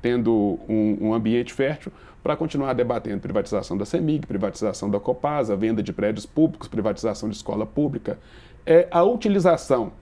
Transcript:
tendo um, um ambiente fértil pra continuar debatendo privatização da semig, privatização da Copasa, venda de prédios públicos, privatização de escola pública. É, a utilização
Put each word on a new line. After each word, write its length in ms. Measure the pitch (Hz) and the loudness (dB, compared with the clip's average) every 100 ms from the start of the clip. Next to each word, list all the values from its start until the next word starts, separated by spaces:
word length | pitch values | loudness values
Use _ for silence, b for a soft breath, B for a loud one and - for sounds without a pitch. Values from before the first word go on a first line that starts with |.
tendo 560 | 120 120 113 113 101 87 - | 2 2 2 2 2 -2 -2
um, 280 | 110 107 101 | 0 2 0
um 120 | 107 | 0
ambiente 400 | 113 110 120 127 | 0 2 0 -2
fértil 380 | - 135 151 - B B B | -2 -2 -2 -12 B B B
pra 120 | - 151 | -4 -2
continuar 380 | 160 147 135 | -2 -2 -2
debatendo 460 | 123 120 120 113 101 | 0 0 -2 -4 -8
privatização 580 | - 101 98 104 - 95 | -2 -2 0 -4 -2 -6
da 80 | - | -2
semig, 400 | 175 160 151 - | -2 0 -2 -2
privatização 640 | 101 101 - 110 95 101 | -4 -4 -2 -4 -4 -2
da 100 | 101 | -2
Copasa, 560 | - - 147 147 113 101 | -2 -2 -2 0 -2 0
venda 280 | 110 110 | 0 0
de 80 | 95 | -4
prédios 340 | 90 104 110 - | -2 -2 -2 -6
públicos, 420 | - 160 - - | 0 0 0 -8
privatização 640 | 113 107 98 110 101 107 | -4 -2 -2 -4 -4 -6
de 60 | 104 | -6
escola 300 | - 104 107 | -6 -6 -4
pública. 540 | - 147 - - - B B B B - | -2 -2 -4 -8 -10 B B B B 6
É, 220 | 165 175 | 6 6
a 140 | 170 | 4
utilização 880 | 190 240 220 196 180 160 - 127 110 - | 4 4 2 4 4 2 2 2 2 -8